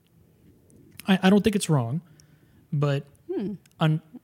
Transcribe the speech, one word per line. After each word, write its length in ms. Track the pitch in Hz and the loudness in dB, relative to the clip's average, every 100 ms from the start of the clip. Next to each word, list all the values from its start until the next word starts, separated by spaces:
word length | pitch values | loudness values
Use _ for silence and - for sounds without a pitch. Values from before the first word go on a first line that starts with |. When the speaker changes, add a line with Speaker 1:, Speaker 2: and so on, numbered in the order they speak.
| _ _ _ _ _ _ _ - - - - | _ _ _ _ _ _ _ -20 -20 -14 -2
Speaker 1:
I, 120 | 185 | 2
I 60 | 190 | 4
don't 140 | 202 | 4
think 120 | 214 208 | 4 0
it's 140 | - | 0
wrong, 320 | 147 113 156 - - _ _ _ _ - | -2 0 -6 -8 -20 _ _ _ _ -8
but 320 | 147 143 139 143 _ - | -2 -2 -2 -6 _ -10
Speaker 2:
Hmm. 220 | 359 208 185 _ - | -6 -6 -10 _ -2
Speaker 1:
un-, 220 | 160 156 - - | 0 0 -6 -20